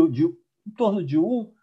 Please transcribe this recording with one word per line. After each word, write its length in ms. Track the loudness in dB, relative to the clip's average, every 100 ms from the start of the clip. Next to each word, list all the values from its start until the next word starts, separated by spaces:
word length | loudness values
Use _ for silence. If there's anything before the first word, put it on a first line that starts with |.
| 4
de, 160 | 2 -2
em 460 | -4 _ _ -14 -4
torno 260 | -2 -2
de 160 | -2 -2
um 360 | 0 -2 -8 _